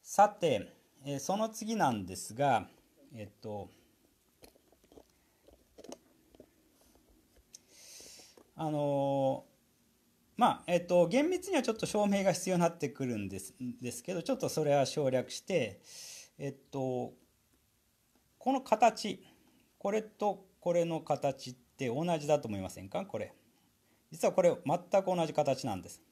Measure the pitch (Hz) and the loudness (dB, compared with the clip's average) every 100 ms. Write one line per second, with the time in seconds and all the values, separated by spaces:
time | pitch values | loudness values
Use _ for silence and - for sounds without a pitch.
0 | - - 208 208 165 107 82 - _ _ | -4 4 4 6 0 0 -2 -16 _ _
1 | 135 143 - 202 220 220 214 226 156 110 | -8 -8 -4 -2 -2 -6 -6 0 2 0
2 | 92 90 - 107 139 117 90 - _ _ | -6 -10 -12 0 2 2 0 -18 _ _
3 | - 120 101 _ 110 104 92 - _ _ | -20 -16 -16 _ -12 -10 -12 -18 _ _
4 | _ _ _ _ - _ _ _ _ - | _ _ _ _ -20 _ _ _ _ -20
5 | _ _ _ _ _ _ _ - - - | _ _ _ _ _ _ _ -20 -18 -18
6 | _ _ _ - - _ _ _ _ _ | _ _ _ -20 -20 _ _ _ _ _
7 | _ _ _ _ _ - _ - - - | _ _ _ _ _ -20 _ -20 -20 -20
8 | - - - - - - 156 151 143 139 | -20 -20 -20 -20 -20 -8 -4 -2 0 0
9 | 139 139 135 135 - _ _ _ _ _ | 0 0 0 -2 -8 _ _ _ _ _
10 | _ _ _ - 226 - - 175 175 180 | _ _ _ 2 2 2 0 -2 4 4
11 | 170 233 302 359 392 339 240 220 - 214 | 6 4 2 0 0 0 0 -2 -2 0
12 | 202 196 190 170 - 180 170 170 - - | 2 4 2 2 0 2 2 0 -8 -4
13 | 131 113 98 92 - - 127 117 123 - | -4 -2 -4 -8 -12 -10 -10 -8 -10 -10
14 | - 180 170 262 143 - 147 143 131 - | -6 -6 -2 -2 -2 -2 2 4 4 2
15 | 139 127 120 - - 180 110 92 - - | 2 0 -2 -10 -2 0 0 -6 -20 -18
16 | - - - - 143 131 _ 139 131 123 | -18 -18 -20 -10 -10 -10 _ -6 -4 -4
17 | 123 - _ _ _ _ _ _ _ _ | -6 -12 _ _ _ _ _ _ _ _
18 | _ _ _ _ 247 262 262 220 233 220 | _ _ _ _ -2 -2 2 4 4 4
19 | 214 - - _ _ _ _ _ 202 214 | -6 -8 -12 _ _ _ _ _ -2 -2
20 | 214 _ 208 185 - _ 175 175 170 160 | -4 _ -2 -2 -10 _ 0 2 2 -2
21 | 156 143 - - - 127 _ _ 131 123 | -2 0 0 -2 -10 -16 _ _ -4 -2
22 | 170 165 147 147 117 98 95 - 98 170 | 0 0 2 2 2 -6 -6 -10 -8 -8
23 | 196 110 101 - _ _ _ _ _ _ | -6 -8 -8 -12 _ _ _ _ _ _
24 | _ 160 214 - 175 139 131 170 - 202 | _ 0 2 4 4 4 0 0 2 2
25 | 190 180 160 143 143 131 131 95 92 - | 2 0 0 2 2 0 -2 -6 -8 -20
26 | _ | _